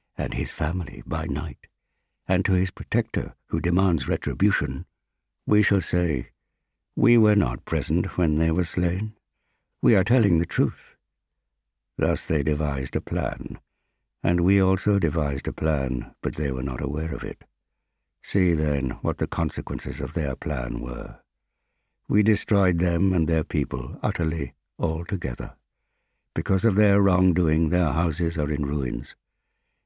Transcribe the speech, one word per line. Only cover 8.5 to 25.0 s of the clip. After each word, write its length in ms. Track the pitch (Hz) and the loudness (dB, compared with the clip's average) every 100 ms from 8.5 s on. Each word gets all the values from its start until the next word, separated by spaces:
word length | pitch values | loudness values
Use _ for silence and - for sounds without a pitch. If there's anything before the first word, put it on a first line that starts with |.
| 82 | 2
slain. 500 | 85 - 90 90 110 - _ _ _ _ _ _ | -2 -2 -2 -2 -6 -10 _ _ _ _ _ _
We 160 | 123 104 | 2 4
are 80 | |
telling 360 | 95 123 104 85 | 4 2 4 2
the 80 | 85 | 0
truth.'" 480 | - 139 - - _ _ _ _ _ _ _ _ _ _ - | 0 -2 -4 -18 _ _ _ _ _ _ _ _ _ _ -4
Thus 300 | 78 80 - | -2 -2 0
they 160 | 78 | -2
devised 520 | 71 73 73 69 65 - | 0 0 -2 -2 -4 -6
a 60 | |
plan, 580 | - 90 65 - - - _ _ _ _ _ _ | -4 -4 -4 -6 -10 -12 _ _ _ _ _ _
and 200 | 92 90 | 0 2
we 180 | 87 98 | 4 4
also 380 | 95 95 104 101 | 4 2 2 2
devised 480 | 82 80 71 69 - | 2 0 -2 -2 -4
a 60 | |
plan, 600 | - 80 73 65 64 - - | -2 0 0 0 -4 -6 -6
but 140 | 67 62 | -6 -4
they 160 | 71 | -4
were 100 | 64 | -2
not 180 | 67 64 | -4 -4
aware 320 | 67 73 80 | -4 -4 -4
of 120 | 71 | -6
it. 200 | 50 - - _ _ _ _ _ _ _ | -8 -12 -16 _ _ _ _ _ _ _
See 320 | - 101 92 | -4 2 2
then 380 | 80 76 71 65 57 | 2 2 0 -2 -4
what 160 | 82 80 | -4 -2
the 80 | 80 | -4
consequences 760 | - 80 - - - - 67 | -2 -4 -4 -6 -6 -6 -6
of 140 | 67 | -6
their 220 | 82 71 65 | -4 -4 -4
plan 440 | - 67 60 57 | -4 -4 -4 -6
were. 420 | 60 58 52 - _ _ _ _ _ _ _ _ - | -6 -8 -10 -14 _ _ _ _ _ _ _ _ 0
We 140 | 107 | 2
destroyed 560 | 104 104 - 101 92 85 | 4 2 2 2 4 2
them 360 | 87 85 95 | 2 2 2
and 140 | 90 78 | 2 2
their 160 | 80 | 2
people 540 | 76 78 69 65 64 - | 0 -2 -2 -4 -6 -4
utterly, 500 | - - 80 80 69 - _ - | -4 0 -2 -2 -6 -10 _ -4
altogether. 800 | 85 80 | -2 -2